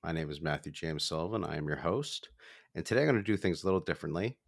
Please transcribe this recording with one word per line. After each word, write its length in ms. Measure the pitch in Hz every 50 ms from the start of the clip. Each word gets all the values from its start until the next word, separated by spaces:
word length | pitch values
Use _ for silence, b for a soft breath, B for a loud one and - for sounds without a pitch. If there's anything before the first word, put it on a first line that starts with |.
| -
My 80 | 85
name 180 | 82 80 80 73
is 120 | 76 73
Matthew 320 | 80 78 73 73 - 82 76
James 320 | - - 80 78 73 -
Sullivan. 400 | - 82 80 82 92 110 110 90
I 100 | 76 76
am 140 | 78 76 76
your 80 | 73 67
host. 500 | 67 85 92 127 147 - - - - - - B B B B B B B B
And 100 | - 82
today 140 | - - 120
I'm 60 | 147 151
gonna 160 | 135 113 101
do 140 | 104 107 95
things 260 | - 98 85 76 -
a 20 |
little 140 | 95 95 95
differently. 580 | 82 - 82 - - 78 76 82 95 117 131 _ _